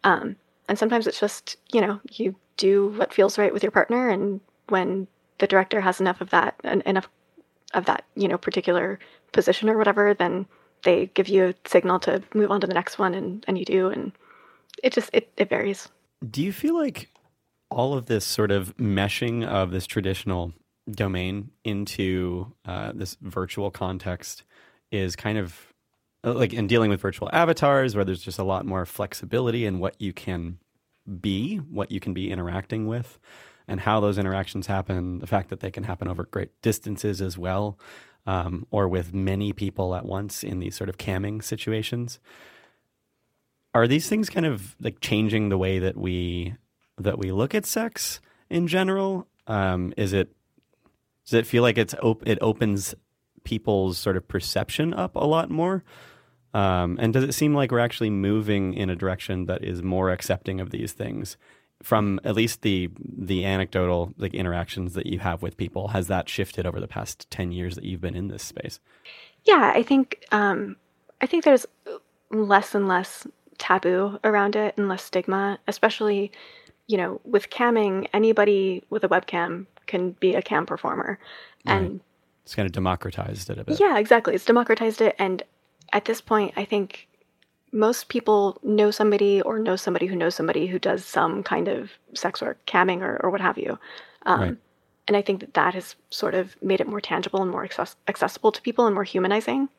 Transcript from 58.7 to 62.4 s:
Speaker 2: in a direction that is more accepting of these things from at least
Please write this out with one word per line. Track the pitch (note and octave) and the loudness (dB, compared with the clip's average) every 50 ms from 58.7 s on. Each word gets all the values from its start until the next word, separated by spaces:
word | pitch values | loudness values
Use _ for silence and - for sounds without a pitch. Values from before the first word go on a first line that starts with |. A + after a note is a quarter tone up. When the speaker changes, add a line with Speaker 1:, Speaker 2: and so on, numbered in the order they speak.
| F#2 | -2
Speaker 2:
in | - G2+ F#2 | -2 -2 -4
a | F2+ | -2
direction | E2+ F#2+ F#2+ F#2 F#2 - - G2 F#2 F#2 | -2 -2 -4 -4 -4 -6 -6 -4 -4 -2
that | E2+ F2+ - - | -4 -4 -4 -4
is | F#2+ F2+ F2 | -6 -6 -4
more | F2 F#2 F#2 F#2 F#2+ F#2 | -4 -2 0 2 2 0
accepting | F#2 F2+ - - - F2+ _ - F#2+ F#2+ | 0 -2 -2 -2 -2 -2 _ -6 -6 -6
of | F#2 F#2 | -6 -8
these | - - A2+ - | -6 -6 -6 -8
things | - - A2 A2+ A2 G#2+ G2+ G2 - _ _ _ _ _ _ _ _ _ - | -6 -8 -8 -8 -6 -8 -10 -10 -12 _ _ _ _ _ _ _ _ _ 0
from | - A#2 A2 G#2 G2+ G2 F#2+ - | 2 2 4 4 2 0 0 -2
at | - G#2+ | -2 0
least | G#2+ | 2